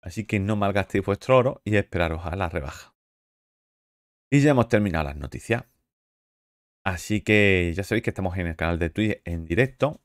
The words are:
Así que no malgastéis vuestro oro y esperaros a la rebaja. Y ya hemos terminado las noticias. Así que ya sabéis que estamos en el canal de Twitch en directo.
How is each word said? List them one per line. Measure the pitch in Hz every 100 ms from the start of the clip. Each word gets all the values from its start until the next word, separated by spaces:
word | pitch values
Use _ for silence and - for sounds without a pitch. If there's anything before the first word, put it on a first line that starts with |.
Así | - 101 104
que | 107
no | 98 107
malgastéis | 101 101 95 101 95
vuestro | 101 - 131
oro | 123 - -
y | 104
esperaros | 98 - 85 82 85
a | 92
la | 90
rebaja. | 85 69 - - _ _ _ _ _ _ _ _ _ _ _ _ _ _
Y | 139
ya | 143
hemos | 135 113
terminado | 107 104 82 73
las | 71
noticias. | 73 - - 113 - _ _ _ _ _ _ _ _ _ _ _ -
Así | 90 - 104
que | - 107 101 95 87 85
ya |
sabéis | 90 110
que | 117
estamos | 101 95 90
en | 87
el | 80
canal | 80 85
de | 85
Twitch | 90 107 - -
en | 82 82
directo. | 87 131 - 139 165